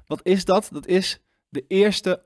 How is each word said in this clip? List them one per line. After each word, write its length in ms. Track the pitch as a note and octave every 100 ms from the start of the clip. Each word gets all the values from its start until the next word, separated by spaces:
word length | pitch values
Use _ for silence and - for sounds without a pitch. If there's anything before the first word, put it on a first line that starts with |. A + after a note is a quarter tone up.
| -
Wat 120 | D3+
is 220 | - F#3+ -
dat? 240 | F#3+ G#3+
Dat 160 | D3 -
is 320 | F3+ F#3 - _ _ _
de 160 | - -
eerste 560 | F#3+ G#3 - F#3+ F3+